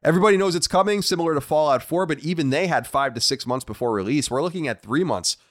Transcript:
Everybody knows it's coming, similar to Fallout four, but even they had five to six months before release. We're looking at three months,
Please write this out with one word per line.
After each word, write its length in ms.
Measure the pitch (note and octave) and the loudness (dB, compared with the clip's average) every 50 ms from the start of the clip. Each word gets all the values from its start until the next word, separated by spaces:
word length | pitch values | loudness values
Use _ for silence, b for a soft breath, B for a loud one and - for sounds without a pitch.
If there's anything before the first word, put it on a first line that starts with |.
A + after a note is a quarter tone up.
| _ | _
Everybody 360 | D3 D#3+ F3+ F#3 G#3+ G3+ F#3+ | 2 2 4 4 4 4 4
knows 160 | G3 G3 E3 | 2 0 0
it's 120 | F3 - | -2 -2
coming, 360 | - - F3+ F#3+ G#3 G#3 G3+ F#3 | 0 2 2 2 2 0 0 0
similar 320 | - F#3+ E3+ E3+ E3 D#3+ | -2 -2 0 0 0 0
to 60 | C#3+ | -2
Fallout 420 | B2+ - D#3 D3+ D#3 D3 C#3 B2 - | -2 0 0 0 2 2 2 0 0
four, 240 | - D#3 E3+ F#3+ | -2 -2 -2 0
but 120 | E3 D#3+ - | 0 -2 -4
even 300 | - D#3 F3+ E3 D#3+ C3+ | -2 -4 -2 0 0 0
they 160 | C3 D3+ F#3 | 2 2 0
had 200 | F3+ D#3+ B2 A2+ | 2 0 0 -2
five 280 | - - C#3 C#3 C#3 A#2 | 0 -2 0 0 0 -2
to 60 | A#2 | -2
six 260 | - - C3+ B2 - | -2 -2 -2 -2 -2
months 180 | A#2+ B2 C3 - | -4 -4 -4 -4
before 280 | - G#2+ - B2 A#2+ A2 | -8 -8 -4 -2 0 0
release. 380 | G2+ F#2 G#2 C3+ D3+ C3 - | 0 0 0 0 0 0 0
We're 120 | A#2+ C3 D3+ | -2 -2 -2
looking 240 | F3+ E3 F#3 D#3+ | -2 -4 -4 -4
at 160 | C3+ A2+ - - | -4 -6 -6 -6
three 220 | G2 A#2 D3 F#3 | -2 0 0 2
months, 320 | E3 A#2 F#2 F2 - - _ _ _ | 0 -2 -2 -2 -4 -6 _ _ _